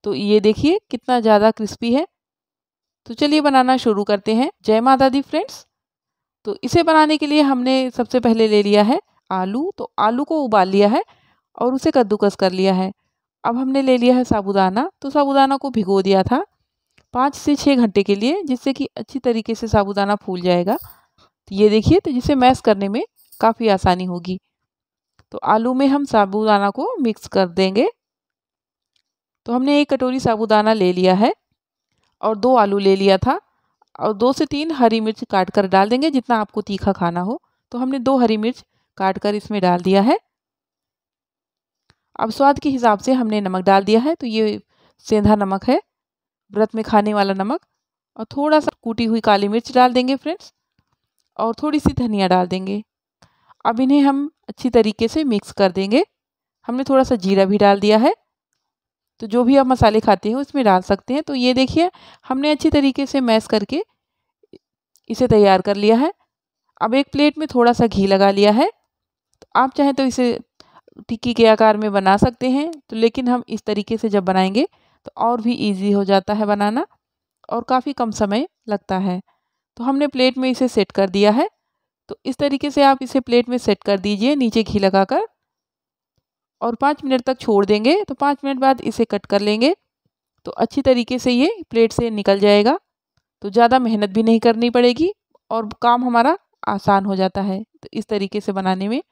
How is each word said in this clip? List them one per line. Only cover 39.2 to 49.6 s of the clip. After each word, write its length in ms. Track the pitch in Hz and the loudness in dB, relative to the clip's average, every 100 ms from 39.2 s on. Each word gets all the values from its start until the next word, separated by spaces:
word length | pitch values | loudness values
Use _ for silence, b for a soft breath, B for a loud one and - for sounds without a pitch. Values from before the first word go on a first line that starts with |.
| 208 208 | -4 -4
इसमें 240 | - 208 | -6 -2
डाल 200 | 180 175 | 0 0
दिया 200 | 180 196 | 2 2
है। 160 | 220 359 _ _ _ _ _ _ _ _ _ _ _ _ _ _ _ _ _ _ _ - | 2 0 _ _ _ _ _ _ _ _ _ _ _ _ _ _ _ _ _ _ _ -8
अब 100 | 220 | -6
स्वाद 280 | - 277 277 | 0 0 2
के 100 | 294 | -4
हिसाब 300 | 269 233 202 | 0 0 0
से 140 | - | 0
हमने 260 | 262 226 214 | -2 0 -2
नमक 220 | 196 185 185 | -4 -2 2
डाल 180 | 196 | 2
दिया 160 | 196 226 | 4 0
है। 140 | 277 339 | 0 -4
तो 120 | 247 | -4
ये 320 | 220 220 208 _ _ _ _ - | -2 -2 -4 _ _ _ _ -2
सेंधा 300 | 214 208 214 | 0 2 0
नमक 300 | 196 190 - | 0 -4 -2
है, 140 | 302 _ _ _ _ _ _ _ | -2 _ _ _ _ _ _ _
व्रत 240 | 202 214 220 | -4 -4 -4
में 80 | |
खाने 300 | 214 214 208 | -4 -2 -2
वाला 200 | 208 196 | -2 -4
नमक, 260 | 196 196 311 _ _ _ _ _ - | -4 -6 -6 _ _ _ _ _ -18
और 80 | 220 | -12
थोड़ा 340 | 277 294 302 | -6 0 0
सा 120 | 302 _ | -2 _
कूटी 240 | 226 220 226 | -10 -4 -2
हुई 140 | 226 | -2
काली 280 | 214 202 202 | 0 0 0
मिर्च 240 | 220 | -4